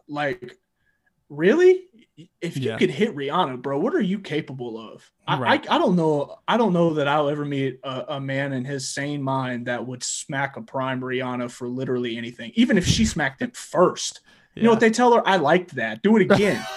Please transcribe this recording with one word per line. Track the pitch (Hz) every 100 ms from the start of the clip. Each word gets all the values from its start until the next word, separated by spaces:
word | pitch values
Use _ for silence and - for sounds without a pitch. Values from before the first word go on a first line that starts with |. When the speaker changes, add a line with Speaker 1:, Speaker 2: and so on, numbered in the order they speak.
| -
Speaker 1:
Like, | 147 147 127 - - _ _ _ _ _ _ _
really? | 143 170 302 359 370 - _ _ - 165 _
If | 170 147
you | 123
Speaker 2:
Yeah. | 113
Speaker 1:
could | -
hit | 139 214 139
Rihanna, | 139 165 160 127
bro, | 131 139
what | 214
are | 370
you | 185 202
capable | - 156 156 135 120 110
of? | 113 - _ _ -
I, | 185
Speaker 2:
Right. | 127 294 -
Speaker 1:
I, | 254
I |
don't | 311 180
know. | 160 147 - - -
I | 214
don't | 220
know | 170 170 151
that | 139
I'll | 151 143
ever | 147 147
meet | 139 135 131
a, | 139 131 - 139
a |
man | 135 135 143
in | 135 127
his | 143 139
sane | - 143 147
mind | 135 135 127 123 120
that | 120 117
would | 120
smack | - - - 139 139 123
a |
prime | 110 135 131 127
Rihanna | 127 127 127 123 120
for | - 123
literally | 127 131 127 123 113
anything, | 117 123 117 -
even | 247 208
if | -
she | - 220
smacked | 165 139 -
him | 123
first. | - - 156 175 - - - _ _ _ -
You |
know | 226
Speaker 2:
Yeah. | 226
Speaker 1:
what |
they | 226
tell | 220 247
her? | 233 -
"I | 190
liked | 143 175 175 127
that. | 113 107
Do | 196 220
it |
again." | 180 196 202 120 -